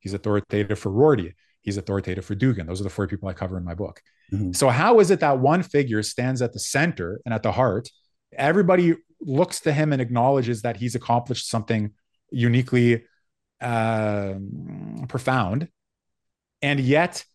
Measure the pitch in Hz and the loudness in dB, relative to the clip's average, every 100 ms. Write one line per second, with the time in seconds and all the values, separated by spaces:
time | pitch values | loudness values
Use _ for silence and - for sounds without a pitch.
0 | 95 98 107 104 - 104 101 107 101 101 | -10 -6 -2 -2 0 -2 -2 -2 -2 4
1 | 151 127 85 - _ _ - 98 98 98 | 4 4 -2 -12 _ _ -8 -6 -4 -4
2 | 92 92 - 101 131 101 80 92 98 - | -4 -8 -6 0 0 0 -4 -6 -6 -4
3 | 95 98 95 92 92 92 87 82 98 - | -4 -4 -8 -8 -8 -6 -8 -8 -8 -10
4 | _ _ _ 98 95 90 135 120 196 233 | _ _ _ -4 -4 2 2 4 4 6
5 | 185 196 151 135 135 175 - 143 131 107 | 6 4 2 2 2 2 2 0 0 -2
6 | 104 - 127 131 120 110 - 139 170 - | -2 -4 -2 -2 -4 -4 -4 0 0 -2
7 | 85 107 - 110 110 110 127 98 127 - | -6 -8 -4 -2 0 2 0 0 -6 -16
8 | _ _ _ - 139 180 185 185 175 165 | _ _ _ -2 2 4 4 4 4 2
9 | _ _ 165 135 180 - 160 147 151 139 | _ _ -4 0 0 0 0 0 2 0
10 | 117 120 127 139 120 113 117 98 120 117 | 0 0 2 2 0 -2 -4 -4 -4 -6
11 | - 120 - 120 - 117 104 113 104 - | 0 0 0 -8 -4 -6 -2 -2 -2 -8
12 | _ _ _ 131 120 123 127 127 120 117 | _ _ _ 0 2 2 2 4 4 2
13 | - _ _ _ _ _ 123 117 113 110 | -2 _ _ _ _ _ -4 -2 0 0
14 | 107 104 98 98 98 127 - - 104 113 | 0 -2 -4 -6 -10 -12 -12 -12 -12 -10
15 | 127 131 - 131 92 117 170 _ _ _ | -8 -4 -2 0 0 -2 -4 _ _ _
16 | _ _ _ _ _ _ 143 143 127 147 | _ _ _ _ _ _ -2 0 2 2
17 | 175 - - | 2 -2 -16